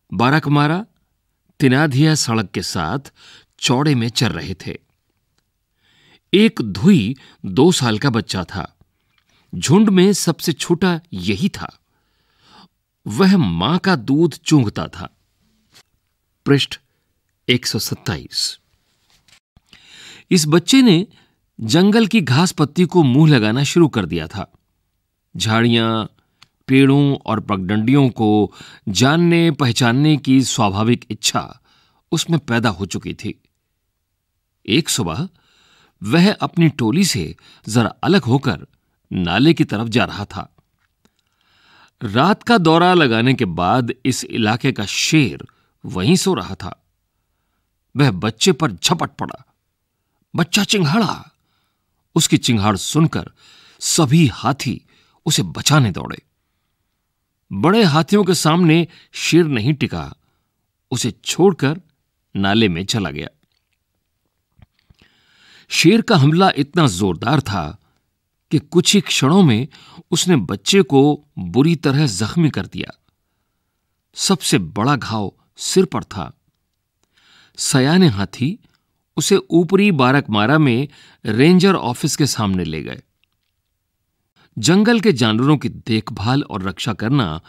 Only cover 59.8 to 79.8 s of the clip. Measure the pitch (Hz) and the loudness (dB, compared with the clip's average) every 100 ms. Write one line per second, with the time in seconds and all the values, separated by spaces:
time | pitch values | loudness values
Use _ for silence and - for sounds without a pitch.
59.8 | 113 87 71 - _ _ _ _ _ _ | -4 -6 -10 -16 _ _ _ _ _ _
60.8 | - 120 123 - - - 190 165 135 160 | -10 -6 -6 -8 -8 0 0 2 -2 -4
61.8 | - _ _ _ _ 98 98 107 110 82 | -12 _ _ _ _ -4 -2 0 0 -2
62.8 | 98 113 90 71 78 - _ _ _ _ | -6 -6 -6 -8 -14 -16 _ _ _ _
63.8 | _ _ _ _ _ _ _ _ _ _ | _ _ _ _ _ _ _ _ _ _
64.8 | _ _ _ _ _ _ _ _ - - | _ _ _ _ _ _ _ _ -8 0
65.8 | 160 220 - 190 139 165 190 - 143 175 | 4 4 4 4 4 4 2 0 -2 0
66.8 | 143 87 101 82 107 156 - 101 76 92 | 0 0 -2 -2 -2 -2 -2 -6 -8 -12
67.8 | _ _ _ _ _ _ - 156 - 175 | _ _ _ _ _ _ -4 -4 0 0
68.8 | - 202 - - 135 190 165 110 139 - | 2 2 0 0 2 4 4 2 -2 -12
69.8 | - - - 175 175 160 87 101 - 196 | -20 -20 -6 -4 0 0 0 -6 0 2
70.8 | 190 139 143 143 _ - 90 107 151 165 | 4 4 4 0 _ -12 -4 0 2 0
71.8 | 147 139 151 92 107 170 156 - 87 87 | 0 0 0 -2 -4 0 0 -2 -8 -10
72.8 | - - _ _ _ _ _ _ _ _ | -14 -16 _ _ _ _ _ _ _ _
73.8 | _ _ _ - - 190 - - 80 101 | _ _ _ -6 -4 -2 0 -2 -2 -4
74.8 | 120 139 - 110 101 - _ - - 185 | -2 -2 -4 -8 -8 -12 _ -14 -2 0
75.8 | 185 113 - 98 69 - _ _ _ _ | 0 -2 -10 -12 -14 -16 _ _ _ _
76.8 | _ _ _ _ _ _ _ - - 135 | _ _ _ _ _ _ _ -10 -2 0
77.8 | 131 180 175 101 98 - 131 214 _ _ | 2 4 2 0 -6 -6 -6 -6 _ _
78.8 | _ _ _ - - 202 - 165 170 190 | _ _ _ -6 0 0 2 0 2 2